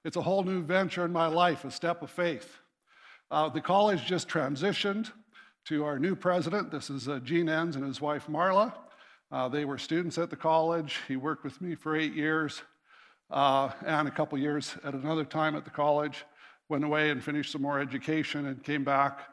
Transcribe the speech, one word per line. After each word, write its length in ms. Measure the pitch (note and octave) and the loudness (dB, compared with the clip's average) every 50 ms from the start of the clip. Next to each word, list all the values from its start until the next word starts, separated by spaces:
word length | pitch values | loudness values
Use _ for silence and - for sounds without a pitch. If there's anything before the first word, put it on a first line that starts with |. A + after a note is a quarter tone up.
| - | -10
it's 120 | D#3+ - | -6 -4
a 40 | F3 | -2
whole 220 | D3+ D#3 F#3 G3 F#3+ | 0 2 2 2 2
new 200 | F#3 F#3+ F#3 E3 | 2 0 -2 0
venture 440 | C#3+ F3+ F#3+ G3 E3+ - F3+ F3 | 0 2 2 2 0 0 -2 -2
in 60 | E3+ F3 | 0 2
my 160 | E3+ E3 D#3+ | 2 2 4
life, 360 | D#3 E3+ F3 F3 D#3+ - - | 4 6 4 4 4 2 -4
a 60 | C3+ | -8
step 320 | A#2+ - - E3+ E3+ E3+ D#3 | -8 -4 -2 -2 -2 -2 -6
of 80 | C3+ | -8
faith. 480 | - - C4 C4 D3+ A2 - - - - _ _ _ _ _ _ _ _ - - - - _ _ | -4 -2 0 0 0 -2 -6 -12 -18 -20 _ _ _ _ _ _ _ _ -20 -20 -20 -20 _ _
Uh, 180 | - D3+ D#3 D#3 | 0 2 2 2
the 140 | B2 D#3 D3 | 0 -2 0
college 420 | - F3+ G3 G#3 G#3+ G3+ E3+ A#2 | 2 4 6 6 4 4 2 0
just 240 | A2+ F#3 E3+ - - | 0 -2 -2 -2 -2
transitioned 800 | - E3 D3 C3+ D3 C3 D3+ G3+ F#3+ - - G3+ G3 G#3+ A3 - - - - _ _ - - - _ _ _ | -2 0 0 0 0 0 0 0 0 0 0 0 0 -2 -4 -6 -8 -14 -20 _ _ -20 -20 -20 _ _ _
to 180 | - D#3 D3 D3 | -4 -2 0 0
our 160 | D3 D3 C3+ | 0 0 0
new 160 | C#3 F#3 F#3+ | 0 0 0
president. 560 | - - F3+ F3+ F3+ D#3+ D#3+ E3+ G#3 F#3 D3 | 0 2 2 2 2 2 2 0 0 -2 -2
This 200 | - D3 - - | -4 -6 -6 -6
is, 180 | C#3 C3+ A2+ B2+ | -6 -6 -4 -4
uh, 120 | D3 C3 | -4 -4
Gene 280 | B2 B2+ D#3+ E3+ E3+ D#3+ | -2 0 2 2 2 2
Enns 260 | D#3 D#3+ E3 E3+ D#3 | 2 2 0 0 -2
and 120 | C#3 C3+ | -2 -4
his 160 | C#3 C3 A#2+ D3 | -4 -4 -4 -2
wife 240 | D3 D3 C#3+ - | -2 -2 -2 -4
Marla. 480 | - D3+ D3+ F3 F#3+ F#3+ F#3+ G#3+ B3 - - - - - - - - - _ _ _ C#3+ | -4 0 2 4 4 6 4 4 2 0 -6 -16 -20 -20 -20 -20 -20 -20 _ _ _ -4
Uh, 160 | C3 B2+ B2+ | -2 -2 0
they 160 | B2+ D3 D3 | 0 -2 -2
were 140 | C#3 C#3 B2+ | -2 -4 -6
students 400 | - - D#3+ E3+ F3+ E3+ - D#3+ | -4 -2 0 0 0 0 -2 -2
at 100 | E3+ E3+ | -2 -4
the 80 | - | -4
college. 600 | - - E3 D#3+ D#3+ D#3+ D#3+ E3+ E3+ D#3 D3 - - - - | -2 2 4 4 4 4 2 2 0 -2 -4 -6 -8 -6 -6
He 80 | C3+ | -6
worked 260 | C3 C3 D3+ D3+ - - | -4 -2 -4 -4 -4 -6
with 160 | C#3+ C3 - F#3 | -10 -10 -8 -8
me 120 | F3+ E3 | -8 -8
for 220 | C#3+ - D#3 D#3 | -6 -4 -2 0
eight 160 | D#3 D#3+ D3+ - | 0 0 0 -2
years, 480 | D#3 D3 D#3 D#3 D#3+ D#3 D3 - - - - _ _ _ _ - - - - _ _ _ - | -2 0 0 2 0 0 -2 -4 -8 -14 -16 _ _ _ _ -20 -20 -20 -20 _ _ _ -4
uh, 400 | - C#3 C#3+ C#3 C3+ C3+ C3+ C3 - - - | 0 2 4 6 6 4 2 0 -2 -6 -4
and 200 | D3 D#3 D3 D3+ C#3+ | 0 0 2 2 0
a 20 | |
couple 260 | C3 - D#3 C#3+ - | 0 0 -2 -2 -2
years 380 | C#3 C3+ D3 D3 D3 C#3 - - - - | -2 -2 0 0 -2 -4 -6 -8 -10 -8
at 80 | D3 C#3 | -8 -6
another 320 | C3+ C3 D3+ D#3+ D#3+ D3+ | -4 -4 -2 -2 -2 -2
time 320 | D3 - D#3 D#3 D#3 D3+ | -2 -2 0 0 0 0
at 80 | D3+ D3 | -2 -6
the 60 | - | -6
college. 560 | - - D3 D3 D3 D3 D3 D3+ C#3 - - - _ - - - - _ _ - | -4 0 2 4 4 2 2 -2 -4 -10 -14 -18 _ -20 -20 -20 -20 _ _ -4
Went 160 | D#3 C#3+ D3+ | -2 0 0
away 260 | D3+ D3+ D#3 D3+ D3+ | 2 2 4 4 4
and 100 | D3 B2+ | 2 0
finished 300 | A#2 - D3 D3 C#3 - | -2 -2 -2 -2 -4 -4
some 120 | - D3 C#3 | -4 -4 -2
more 180 | C#3+ C#3+ C#3 | 0 0 0
education 680 | C#3+ C3+ B2+ C3+ - - D#3 D#3+ D3 - - D3 C#3+ | -2 -2 -4 -4 -2 0 0 0 0 0 -2 -4 -4
and 160 | C#3 C3+ C3 - | -4 -6 -6 -4
came 220 | - C#3+ D3 C#3 | -4 -2 0 2
back, 440 | C#3 C#3 C3+ C#3 C#3 C3+ - - - | 2 4 4 4 2 0 -4 -12 -16